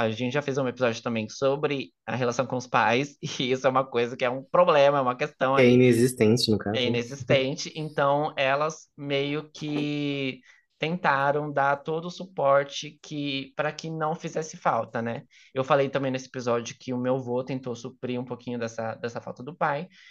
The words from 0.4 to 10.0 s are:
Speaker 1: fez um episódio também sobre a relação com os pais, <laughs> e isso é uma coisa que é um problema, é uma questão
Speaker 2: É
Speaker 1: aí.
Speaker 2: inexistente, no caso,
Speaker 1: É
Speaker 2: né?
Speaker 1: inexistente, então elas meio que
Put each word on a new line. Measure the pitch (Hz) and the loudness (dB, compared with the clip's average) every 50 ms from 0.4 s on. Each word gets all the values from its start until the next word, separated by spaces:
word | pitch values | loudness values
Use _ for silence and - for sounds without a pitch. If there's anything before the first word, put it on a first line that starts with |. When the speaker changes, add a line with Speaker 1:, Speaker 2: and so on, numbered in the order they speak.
Speaker 1:
fez | 143 - 131 135 | -2 -2 -2 -2
um | 135 123 | -2 -2
episódio | 120 - 127 120 113 - | -2 0 0 0 0 -2
também | - 127 117 110 107 110 | -4 -4 -4 -4 -4 -6
sobre | - - 139 135 139 151 151 139 143 139 123 - _ _ _ | -4 0 0 0 2 2 0 -2 -2 -4 -6 -8 _ _ _
a | - 117 | -6 -4
relação | 123 127 120 120 - 131 | -2 0 0 0 0 -2
com | 127 131 | -2 -4
os | 127 - | -6 -4
pais, | - - 127 110 107 117 127 143 143 - _ | 0 2 4 4 4 4 2 0 -2 -6 _
<laughs> | - - - - | -10 -8 -4 -2
e | 139 123 | 0 0
isso | 127 127 131 | 0 2 2
é | 135 | 2
uma | 127 135 135 | 2 2 0
coisa | - - 117 120 120 127 | 0 0 -2 -2 -2 -2
que | 123 131 | -2 -2
é | 123 | -2
um | 127 135 131 | -2 -4 -6
problema, | - - 175 180 180 160 147 139 143 143 143 | 0 4 4 6 6 6 6 6 6 6 4
é | |
uma | 131 123 123 | 2 0 0
questão | 123 123 123 - - 131 131 135 | -2 -4 -6 -4 -2 0 2 4
Speaker 2:
É | 135 | 6
Speaker 1:
aí. | 127 123 123 | 8 8 8
Speaker 2:
inexistente, | 123 127 123 120 113 123 131 131 - 113 107 113 120 - - | 8 8 8 6 6 4 2 4 4 4 4 4 4 4 2
no | 107 | 2
caso, | 98 - 101 104 131 | 0 0 -2 -2 0
Speaker 1:
É | 123 | 0
Speaker 2:
né? | 120 113 120 | 0 0 -2
Speaker 1:
inexistente, | 120 120 139 135 - - 156 135 131 131 151 165 - 175 - | -4 -6 -8 -6 0 2 2 2 2 0 -4 -6 -8 -10 -8
então | 156 151 156 151 - 143 139 143 147 151 151 - | -10 -10 -6 -2 0 2 2 2 2 0 -2 -2
elas | - 135 131 139 143 151 160 160 - - _ _ | -2 0 0 2 0 0 -2 -4 -8 -16 _ _
meio | - 143 143 143 139 139 143 147 151 151 151 | -12 -6 -4 -2 -2 -2 -2 -4 -6 -8 -10
que | - - 156 151 147 147 147 147 147 147 | -12 -10 -8 -6 -4 -4 -2 -2 -2 -2